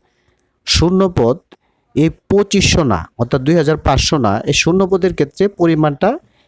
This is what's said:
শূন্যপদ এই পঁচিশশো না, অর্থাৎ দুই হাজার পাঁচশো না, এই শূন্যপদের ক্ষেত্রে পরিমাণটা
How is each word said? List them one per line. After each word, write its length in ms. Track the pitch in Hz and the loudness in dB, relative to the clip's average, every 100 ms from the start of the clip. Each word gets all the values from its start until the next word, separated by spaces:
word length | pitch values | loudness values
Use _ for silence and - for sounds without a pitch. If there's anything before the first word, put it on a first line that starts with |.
| _ _ _ _ _ _ - | _ _ _ _ _ _ -4
শূন্যপদ 720 | - 170 185 190 180 117 151 _ - _ _ _ - | 0 2 2 0 2 0 0 _ -20 _ _ _ -2
এই 160 | 160 - _ | -2 -2 _
পঁচিশশো 540 | 196 202 202 - - | -2 0 0 2 0
না, 160 | 139 87 69 - | 0 -2 -6 -8
অর্থাৎ 200 | 120 139 | -4 -2
দুই 140 | 131 170 | 0 0
হাজার 220 | 151 156 | 0 -2
পাঁচশো 400 | - 135 - 156 | 0 0 0 0
না, 140 | 107 104 - | 0 -2 -2
এই 60 | 127 | -2
শূন্যপদের 500 | 165 185 190 185 185 | 0 0 0 0 -2
ক্ষেত্রে 300 | 170 143 - 202 | -2 -4 -2 -4
পরিমাণটা 640 | - 170 156 151 139 190 311 - _ | 0 0 2 0 0 -2 -2 -10 _